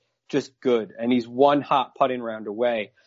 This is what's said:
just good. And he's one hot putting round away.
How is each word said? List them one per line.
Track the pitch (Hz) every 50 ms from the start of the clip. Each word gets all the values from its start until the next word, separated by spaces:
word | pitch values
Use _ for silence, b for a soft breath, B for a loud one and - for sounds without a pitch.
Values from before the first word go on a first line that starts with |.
| _ _ _ _ _ -
just | - 135 127 - _ _
good. | - 131 120 113 107 92 - 110
And | 117 120 127
he's | 123 113
one | 120 120 123 139 143 147 147 127
hot | - 151 135 123 - _
putting | - 139 131 127 123
round | 120 113 110 110 107
away. | 107 104 110 120 120 120 110 101 - _ _ _